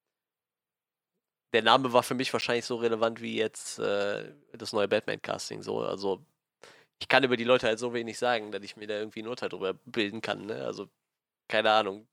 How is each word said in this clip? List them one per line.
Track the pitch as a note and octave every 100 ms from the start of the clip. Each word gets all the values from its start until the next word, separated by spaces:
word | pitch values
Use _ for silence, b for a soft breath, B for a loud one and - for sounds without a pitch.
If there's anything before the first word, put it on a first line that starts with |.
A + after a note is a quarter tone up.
| _ _ _ _ _ _ _ _ _ _ _ _ _ _ _
der | A2+
Name | A2+ B2 C3
war | A#2+
für | - B2+
mich | B2+
wahrscheinlich | A#2 - A#2+ -
so | A#2+
relevant | A#2 A2 A2+ A2+
wie | A#2 A2
jetzt, | A2 - - -
äh, | A2 G2+ G2+ G#2+ G#2+ - _
das | A#2 A2
neue | G#2+ G2+
Batman-Casting, | G#2+ - G#2 - - - A2
so. | G#2 A2
Also, | A2 F#2 G2 F#2+ - _ _ _ B B B -
ich | -
kann | C3
über | C3+ B2
die | A#2
Leute | B2+ A#2+
halt | A2
so | B2
wenig | A#2+ A2+ G#2
sagen, | B2 A#2 G#2+
dass | G2
ich | G2+ -
mir | G#2+
da | G#2
irgendwie | G#2+ A2+
ein | A2
Urteil | B2 G2+
drüber | F#2+ F#2+
bilden | F#2 - A#2 G2+ A2
kann, | A2 G2+ G2+
ne? | A#2+ B2+
Also, | G#2 G2 _ _ _ _ _ -
keine | A2 A2
Ahnung. | A2 G#2 G2+ -